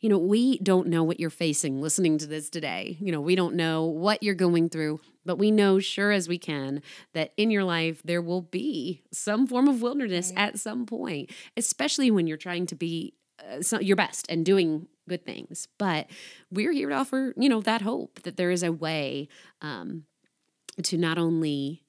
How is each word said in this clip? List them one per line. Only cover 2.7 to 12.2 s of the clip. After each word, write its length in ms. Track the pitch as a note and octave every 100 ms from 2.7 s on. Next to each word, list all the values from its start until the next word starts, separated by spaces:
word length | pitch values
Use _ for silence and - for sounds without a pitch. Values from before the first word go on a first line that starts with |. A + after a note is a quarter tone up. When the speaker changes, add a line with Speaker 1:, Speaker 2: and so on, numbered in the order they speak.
| F2 - D#3+
Speaker 1:
You 100 | G3
know, 100 | D#3
we 140 | D3
don't 220 | F#3 F3 F3
know 280 | E3 D#3+
what 380 | D#3+ D#3 F#3+ G#3+
you're 140 | G#3 F#3
going 320 | F3+ E3+ E3
through, 320 | D#3+ D#3 D#3 _ _
but 140 | E3+ E3
we 120 | G#3
know 300 | G#3+ G3+ F#3+
sure 320 | F#3 - G3+
as 160 | G3+ E3
we 100 | D#3+
can 440 | - D3 C3+ C#3+ - - -
that 180 | E3 D#3 -
in 140 | A3
your 140 | G#3
life 360 | F#3 E3+ E3 D#3+
there 180 | E3 F3
will 200 | E3+ F3+
be 600 | E3+ F#3 C#4 G3 C3 E3+ _
some 320 | - - G#3+ C4
form 180 | B3 C#4
of 160 | B3+
wilderness 480 | A#3+ C#4+ A#3 F3+ F3+
Speaker 2:
Right. 80 | F#3 G3+
Speaker 1:
at 100 | -
some 260 | G#3+ A#3 A3+
point, 440 | A3+ - D3+ - - - -
especially 560 | A#3+ - D4 - C4
when 160 | G#3